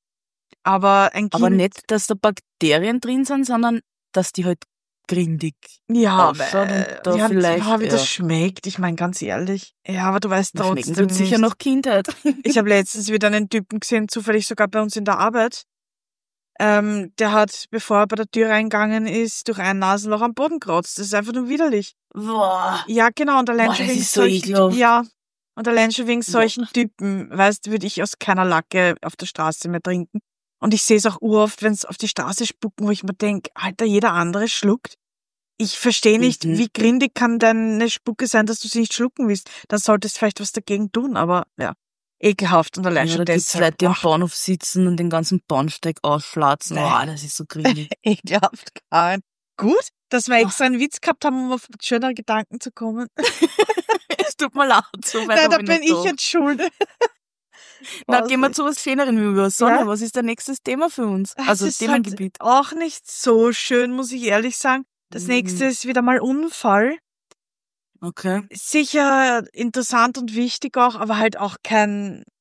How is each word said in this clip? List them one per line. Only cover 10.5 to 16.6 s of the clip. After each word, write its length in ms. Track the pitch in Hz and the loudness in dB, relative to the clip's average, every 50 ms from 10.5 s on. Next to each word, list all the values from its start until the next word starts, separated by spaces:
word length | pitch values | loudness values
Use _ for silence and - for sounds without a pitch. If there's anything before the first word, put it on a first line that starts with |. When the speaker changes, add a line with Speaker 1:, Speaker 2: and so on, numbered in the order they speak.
| - | -2
Speaker 2:
Na, 80 | 165 190 | -2 0
schmecken 240 | 185 185 - 120 - 165 | 0 0 -2 -2 -4 0
Speaker 1:
trotzdem 140 | 185 196 190 | 2 2 2
Speaker 2:
tut's 100 | 185 185 | 2 0
sicher 200 | 190 190 240 220 | 2 2 4 4
Speaker 1:
nicht. 40 | 226 | 2
Speaker 2:
noch 160 | 226 - - | 2 0 -2
Kindheit. 480 | - 285 262 269 269 269 220 196 196 - - - - | -2 0 0 0 2 2 0 0 0 -2 -8 -4 0
<laughs> 200 | 302 269 - - | 0 0 0 0
Speaker 1:
Ich 120 | 226 285 | 0 0
hab 100 | 240 208 | 2 2
letztens 440 | 208 208 202 190 - - 214 202 202 | 4 4 2 2 0 -4 -8 -4 -2
wieder 160 | 214 214 208 | -2 2 2
einen 220 | 208 208 214 214 190 | 2 2 2 -2 0
Typen 300 | - 220 190 - - 214 | -2 -4 -4 -2 -8 -8
gesehen, 280 | - - 247 220 214 208 | -4 -2 -2 0 0 -2
zufällig 380 | - 233 202 220 214 214 208 | -6 -6 -2 0 0 0 0
sogar 220 | - 226 - 214 202 | -2 0 0 0 0
bei 120 | 196 220 | 2 -2
uns 140 | 214 214 - | -2 -2 -4
in 80 | 214 208 | -4 -2
der 140 | 208 196 - | 0 0 2
Arbeit. 460 | 185 220 226 240 220 240 - - - _ _ _ _ _ _ _ _ _ _ _ _ _ _ _ _ _ _ - | 0 0 2 0 0 0 -2 -8 -18 _ _ _ _ _ _ _ _ _ _ _ _ _ _ _ _ _ _ -2